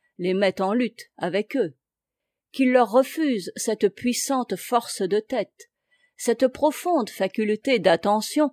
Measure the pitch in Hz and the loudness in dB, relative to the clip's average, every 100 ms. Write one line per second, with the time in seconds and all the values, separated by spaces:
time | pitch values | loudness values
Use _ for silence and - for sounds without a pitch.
0 | _ - 180 190 202 - 190 226 240 - | _ -8 -2 0 0 0 0 0 -2 -4
1 | - - 175 180 214 277 185 - _ _ | -18 -8 -4 -4 -2 -2 -2 -4 _ _
2 | _ _ _ _ _ - 262 254 226 226 | _ _ _ _ _ 0 2 4 4 4
3 | 269 - 311 233 175 - - 214 - - | 2 0 -2 -2 -4 -8 -6 0 0 0
4 | 247 240 - 269 240 185 - 247 - - | -2 -2 -2 -2 -2 -6 -2 -2 -2 -4
5 | 190 202 214 254 190 _ - _ _ _ | -2 -2 -2 -6 -6 _ -20 _ _ _
6 | _ - - 226 262 262 302 - 359 339 | _ -8 -4 2 0 2 0 0 0 0
7 | 214 - 190 - 214 214 - 240 185 170 | 0 -4 -4 -2 -2 -2 0 2 4 2
8 | 202 214 208 - 302 | 2 0 0 0 0